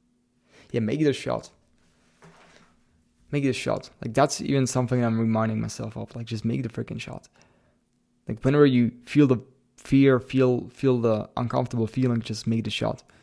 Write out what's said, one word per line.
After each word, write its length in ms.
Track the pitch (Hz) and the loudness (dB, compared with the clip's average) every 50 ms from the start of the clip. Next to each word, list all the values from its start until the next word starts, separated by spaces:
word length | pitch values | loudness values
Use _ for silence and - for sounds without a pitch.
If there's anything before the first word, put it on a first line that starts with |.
| _ _ _ _ _ _ _ _ _ _ _ - - _ | _ _ _ _ _ _ _ _ _ _ _ -20 -16 _
Yeah, 80 | - 120 | -4 -4
make 220 | 110 107 143 151 | -2 -2 0 0
the 120 | 156 143 127 | 0 0 0
shot. 360 | - - 120 120 - - - _ _ _ _ _ _ _ _ _ _ _ _ _ _ _ - - - - _ _ - _ _ _ _ _ _ _ _ _ _ _ _ _ - | -2 -4 -6 -6 -6 -8 -12 _ _ _ _ _ _ _ _ _ _ _ _ _ _ _ -20 -20 -20 -20 _ _ -20 _ _ _ _ _ _ _ _ _ _ _ _ _ -6
Make 120 | 147 143 139 | -4 -2 -2
the 100 | 135 117 | -2 -2
shot. 360 | - - 120 104 - - - _ - | -2 -2 -4 -4 -4 -6 -10 _ -12
Like, 120 | - - 110 | -10 -4 0
that's 280 | 135 143 151 - - | 0 0 0 0 -4
even 240 | - - 139 139 131 | -4 -2 0 0 0
something 380 | 123 - 131 127 120 127 123 120 | 0 0 -2 -2 0 0 0 0
I'm 160 | 117 113 113 | 0 0 0
reminding 400 | 113 113 110 110 113 110 110 110 | 0 0 0 0 0 -2 -2 -4
myself 380 | 110 107 - - 110 107 104 110 | -4 -6 -8 -10 -10 -10 -10 -12
of. 180 | 110 - - | -12 -12 -12
Like, 100 | 123 117 | -12 -10
just 200 | 113 117 104 - | -8 -8 -4 -4
make 180 | 117 123 135 127 | -4 -4 -4 -6
the 60 | 113 | -6
freaking 300 | - 117 117 - - 113 | -8 -8 -10 -8 -10 -12
shot. 280 | - - - - - - _ _ _ _ _ _ _ _ _ _ _ _ _ _ _ _ _ _ _ - | -12 -12 -14 -14 -16 -20 _ _ _ _ _ _ _ _ _ _ _ _ _ _ _ _ _ _ _ -10
Like, 160 | 113 - - | -6 -2 0
whenever 220 | 135 143 147 147 | 2 6 6 6
you 260 | 139 127 120 120 110 - - - | 6 6 4 2 2 0 -6 -10
feel 220 | - - 147 147 127 | -2 4 4 6 6
the 120 | 127 110 - - _ _ _ _ _ | 4 2 -2 -10 _ _ _ _ _
fear, 440 | _ - - 139 135 139 135 131 120 | _ -4 2 4 6 6 6 4 4
feel, 500 | - - - 131 131 127 123 120 - - | 0 0 0 2 2 2 2 0 -2 -8
feel 300 | - - - 135 127 120 | -8 -2 0 2 2 2
the 300 | 113 117 110 104 104 - - | 2 2 0 0 -2 -6 -6
uncomfortable 520 | - 123 117 - 131 123 - - 117 113 107 | -6 -4 -2 -2 -2 -2 -2 -2 -2 -2 -2
feeling, 340 | - 131 127 123 117 113 | -2 0 0 0 0 -2
just 260 | 110 - 107 - - 113 | -4 -6 -8 -6 -4 -2
make 160 | 113 113 107 | -2 -2 -2
the 60 | 110 | -4
shot. 340 | - - 110 110 110 - - _ _ _ | -4 -4 -4 -4 -4 -6 -12 _ _ _